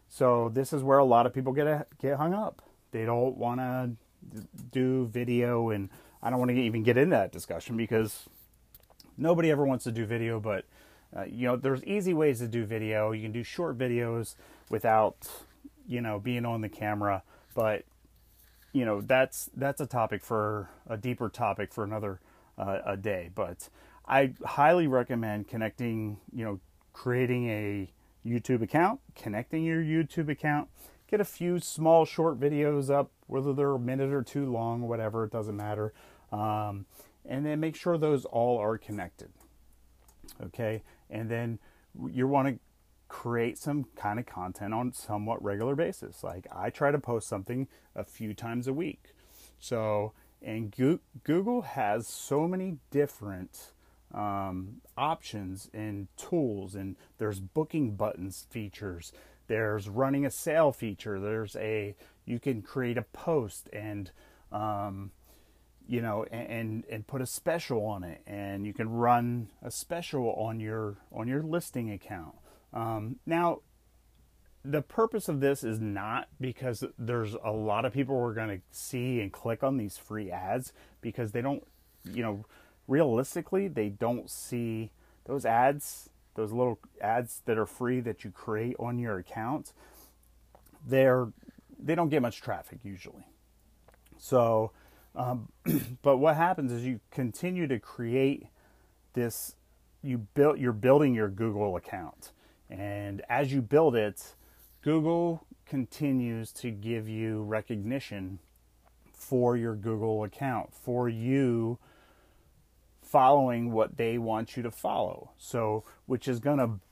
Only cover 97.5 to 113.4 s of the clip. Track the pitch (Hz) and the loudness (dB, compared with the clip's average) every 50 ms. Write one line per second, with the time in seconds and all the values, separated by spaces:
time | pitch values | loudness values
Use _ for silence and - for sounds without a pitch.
97.5 | 185 180 170 139 131 110 - - - - 120 117 120 131 135 139 143 - - - | -2 -2 0 0 -2 -2 -4 -8 -8 -6 -2 0 2 4 4 4 2 0 -6 -14
98.5 | _ _ _ _ _ _ _ _ _ _ _ _ - - - - - - - - | _ _ _ _ _ _ _ _ _ _ _ _ -2 -2 -2 -2 -2 -6 -10 -12
99.5 | - _ _ _ _ _ _ _ _ _ - 143 127 120 107 101 _ 147 143 151 | -14 _ _ _ _ _ _ _ _ _ -6 -4 -4 -4 -4 -2 _ 6 6 6
100.5 | 147 - 139 123 117 107 101 127 135 147 151 139 123 113 107 101 95 98 113 113 | 6 4 2 0 0 4 6 8 8 8 8 6 4 4 2 0 0 -2 -2 -2
101.5 | 104 104 104 101 90 87 - - - 95 85 64 - - - - - _ _ - | 0 0 0 0 0 -2 -6 -8 -10 -10 -10 -10 -14 -16 -20 -20 -20 _ _ -20
102.5 | _ _ _ - - 98 101 101 101 101 101 101 101 95 - - 120 127 147 131 | _ _ _ -16 -12 -8 -6 -6 -6 -6 -6 -6 -8 -8 -4 -2 0 0 2 2
103.5 | 135 139 120 104 143 147 165 151 120 117 107 107 98 - - - - _ - - | 2 0 2 6 6 8 8 8 6 4 2 2 0 -6 -12 -18 -20 _ -20 -20
104.5 | - - - - - _ - 147 156 160 151 160 170 170 170 170 165 165 - _ | -20 -20 -20 -20 -20 _ 0 2 2 4 4 4 2 2 2 0 -2 -4 -8 _
105.5 | - - _ - - 135 123 - - - 151 143 135 131 123 120 117 113 110 107 | -20 -20 _ -6 -4 -4 -4 -4 -4 -2 0 2 2 2 0 0 -2 -4 -6 -8
106.5 | - - - 123 113 101 101 113 117 117 110 110 110 110 110 110 113 107 107 104 | -10 -8 -6 -6 -6 -6 -4 -4 -4 -4 -4 -4 -4 -2 -2 -2 -2 -2 -2 -2
107.5 | 107 110 107 - 117 104 98 110 131 139 - - 107 101 98 95 98 95 - _ | -2 -2 -2 -2 -4 -4 -2 -4 -4 -4 -6 -8 -8 -8 -8 -8 -10 -12 -16 _
108.5 | _ _ _ _ _ _ _ _ _ _ _ - - - - - 135 127 123 120 | _ _ _ _ _ _ _ _ _ _ _ -20 -20 -20 -4 0 2 4 4 4
109.5 | 120 120 113 117 110 107 98 113 110 107 110 113 110 107 107 101 - - 139 135 | 4 2 0 -2 -2 -2 -2 -2 -2 0 0 0 0 0 -2 -4 -6 -4 -4 -2
110.5 | 123 107 85 - - - - - 123 123 123 120 113 113 113 123 135 139 139 127 | -2 -2 -4 -6 -12 -10 -6 -2 0 0 0 0 -2 -2 0 2 4 4 4 4
111.5 | 120 117 113 113 120 - - - - _ _ _ _ _ _ _ _ _ _ _ | 4 2 2 0 -2 -4 -8 -16 -20 _ _ _ _ _ _ _ _ _ _ _
112.5 | _ _ _ _ _ _ _ _ _ _ - - - 147 131 127 143 143 | _ _ _ _ _ _ _ _ _ _ -6 4 6 8 10 10 8 8